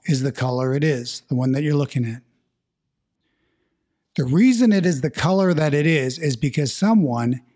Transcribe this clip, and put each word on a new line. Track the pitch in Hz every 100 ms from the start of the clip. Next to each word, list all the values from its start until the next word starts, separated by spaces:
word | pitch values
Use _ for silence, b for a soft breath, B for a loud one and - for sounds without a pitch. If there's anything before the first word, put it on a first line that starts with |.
| -
is | 135
the | 135
color | - 127 127 131
it | 139
is, | 156 127 123 - -
the | 127
one | 131
that | 135
you're | 151 143
looking | 139 131 113
at. | 123 - _ _ _ _ _ _ _ _ _ _ _ _ _ _ _ _ _ _ -
The | 127
reason | 156 254 240 240
it | 196 180
is | 139
the | 147
color | - 165 190 185
that | 156 151
it | 147 156
is, | 156 131 127
is | 151 120
because | 143 151 139
someone | - 202 220 143 120 117 127 -